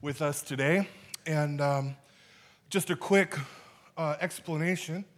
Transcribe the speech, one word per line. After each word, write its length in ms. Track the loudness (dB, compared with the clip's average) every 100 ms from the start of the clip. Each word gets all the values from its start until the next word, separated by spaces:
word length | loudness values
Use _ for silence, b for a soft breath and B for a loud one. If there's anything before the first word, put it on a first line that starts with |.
with 180 | -4 0
us 220 | 0 0
today. 440 | -4 0 4 4 2 B B -12 -2
And, 360 | 0 0 2
um, 340 | 2 2 0 -6 B B B B B B _
just 220 | -2 0
a 40 | -4
quick, 400 | 4 4 4 -2 -8 B B B B -4
uh, 200 | -2 -2
explanation. 840 | -4 -6 -6 -2 0 -2 -4 -8 -8